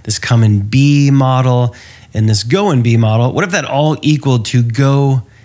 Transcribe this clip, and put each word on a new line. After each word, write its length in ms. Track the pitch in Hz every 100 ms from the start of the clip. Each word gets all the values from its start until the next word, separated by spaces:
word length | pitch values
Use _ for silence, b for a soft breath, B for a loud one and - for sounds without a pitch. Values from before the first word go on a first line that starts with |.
this 140 | - 110
come 260 | - 120
and 280 | 110 104 101
be 400 | 131 143 143 139
model, 640 | 139 131 127 127 123 120 B B B B
and 160 | 104 110
this 140 | 104
go 260 | 117 175 202
and 120 | 135
be 140 | 117 117
model, 380 | 113 110 123
what 100 | 135
if 80 | 175
that 140 | 175 160
all 320 | 135 156 143
equaled 440 | 160 151 139 123 107
to 180 | 123
go 600 | 117 113 139 139 139 131 - B